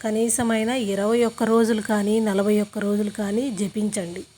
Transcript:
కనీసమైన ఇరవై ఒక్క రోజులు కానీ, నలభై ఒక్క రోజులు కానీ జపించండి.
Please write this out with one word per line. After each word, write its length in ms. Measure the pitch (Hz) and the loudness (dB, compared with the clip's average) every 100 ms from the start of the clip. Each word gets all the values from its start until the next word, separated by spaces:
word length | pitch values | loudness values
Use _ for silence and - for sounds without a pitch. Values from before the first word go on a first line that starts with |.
కనీసమైన 680 | 220 214 233 240 233 226 220 | -4 0 0 0 0 0 0
ఇరవై 540 | 262 202 196 208 233 | -2 -2 0 2 2
ఒక్క 200 | 233 233 | 2 0
రోజులు 380 | 226 226 226 220 | 2 4 4 0
కానీ, 380 | 208 208 202 220 | 0 0 2 2
నలభై 420 | 214 196 202 208 | 2 2 2 2
ఒక్క 180 | 202 214 | 0 -4
రోజులు 300 | 202 208 208 | -2 0 -2
కానీ 420 | 208 202 214 269 | -4 -4 -2 -2
జపించండి. 720 | 196 202 220 208 214 180 349 - | -2 -4 -2 -2 -2 -6 -8 -14